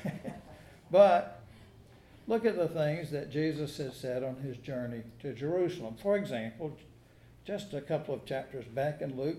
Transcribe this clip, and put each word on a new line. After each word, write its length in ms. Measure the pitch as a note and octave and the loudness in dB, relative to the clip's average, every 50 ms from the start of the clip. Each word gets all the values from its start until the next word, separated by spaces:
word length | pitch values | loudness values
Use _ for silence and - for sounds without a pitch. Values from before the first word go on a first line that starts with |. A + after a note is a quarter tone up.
| - | -6
<laughs> 300 | - - - - - - - - - - - - - - - - - | -6 -6 -6 -8 -10 -10 -10 -14 -16 -18 -20 -20 -20 -20 -20 -2 6
But 500 | E3+ F#3+ G3+ F#3+ F3 F3 - - - - - - - - - - - - - - - - - - - - - - | 10 10 10 10 10 6 4 0 -6 -14 -18 -20 -20 -20 -20 -20 -20 -20 -20 -20 -20 -20 -20 -20 -20 -12 -2 0
look 180 | A3+ A3 A3+ | 0 2 4
at 120 | A3 F#3+ F3+ | 2 2 2
the 100 | E3+ - | 2 0
things 440 | D#3+ E3 D3+ D3 D3+ E3+ E3 D3 | 2 2 2 2 2 0 -2 -4
that 200 | D3+ C#3+ - - | -4 -4 -4 -4
Jesus 460 | B2 D3 D#3 D#3+ D3 D3+ D3+ C3+ - - | -2 0 0 2 0 0 -2 -4 -4 -6
has 180 | D3 C3 B2+ | -6 -6 -6
said 280 | - - B2+ B2 B2+ C3 | -6 -4 -4 -2 -2 -2
on 120 | C3 B2+ C3 | -2 -4 -4
his 200 | C#3 C#3 A#2+ A2+ | -6 -6 -8 -8
journey 460 | - D3+ C3+ B2 B2 A#2 A#2+ A#2 A2 - - - | -8 -6 -6 -4 -4 -4 -6 -6 -8 -10 -14 -10
to 140 | - C#3+ A#2+ | -8 -8 -6
Jerusalem. 640 | A2 C#3+ D3+ F3 F#3 F3+ E3 - - - A2 A2+ | -4 -2 0 2 2 2 2 0 -2 -6 -10 -10
For 200 | - - G3+ G#3 | -4 0 2 2
example, 640 | G3+ F3 C3 C3 A2+ A2+ A2 - - E3 D3+ D3 - - - - - - - - - - - - - - | 2 2 0 -2 -4 -4 -6 -6 -6 -8 -8 -8 -10 -16 -20 -20 -20 -20 -20 -20 -20 -20 -20 -20 -14 -8
just 300 | - G#3 - - - D3 | -6 -6 -6 -6 -6 -8
a 80 | C#3 | -6
couple 340 | C#3 - D#3+ - - - C3+ | -2 -2 -2 -2 -2 -2 -6
of 100 | A#2 - | -6 -4
chapters 400 | - C#3+ C3+ C#3+ - - C3 A2 | -4 -4 -4 -4 -6 -10 -10 -10
back 360 | A2+ A2+ B2+ C#3 D3+ D3+ D3+ | -6 -2 0 0 0 0 -2
in 140 | - C3+ C3 | -4 -6 -4
Luke, 220 | B2+ C3+ D#3 E3+ | -2 -2 -2 -2